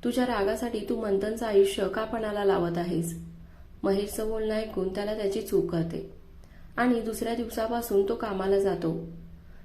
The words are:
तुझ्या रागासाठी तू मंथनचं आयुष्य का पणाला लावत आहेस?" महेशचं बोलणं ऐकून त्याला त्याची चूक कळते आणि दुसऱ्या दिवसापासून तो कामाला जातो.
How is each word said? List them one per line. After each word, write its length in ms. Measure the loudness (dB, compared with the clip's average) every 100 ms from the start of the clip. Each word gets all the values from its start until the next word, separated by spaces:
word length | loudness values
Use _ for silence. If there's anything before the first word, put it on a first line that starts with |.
तुझ्या 220 | 0 0 2
रागासाठी 540 | 2 2 0 -2 -4
तू 220 | -2 -2
मंथनचं 440 | 2 2 2 -2 4
आयुष्य 420 | 6 6 4 0
का 160 | 0
पणाला 420 | -2 -2 -2 2 2
लावत 320 | 4 2 0
आहेस?" 400 | 0 0 -2 -4 -10 -14 -18 -18 -20 -4
महेशचं 460 | 0 2 0 -2 -2
बोलणं 240 | 0 0
ऐकून 420 | 0 -2 -2 -2 -2
त्याला 220 | -4 -2
त्याची 240 | 0 -2
चूक 240 | 2 2 2
कळते 440 | 0 0 -4 -8 -14 -20 -20 -20 -20 -10 0
आणि 240 | 2 2
दुसऱ्या 340 | 0 -4 -2 -2
दिवसापासून 760 | -4 -2 -2 -2 2 2 4
तो 60 | 0
कामाला 440 | -2 -2 2 4
जातो. 340 | 4 0 -2 -2 -6 -12 -14 -16 -18 -18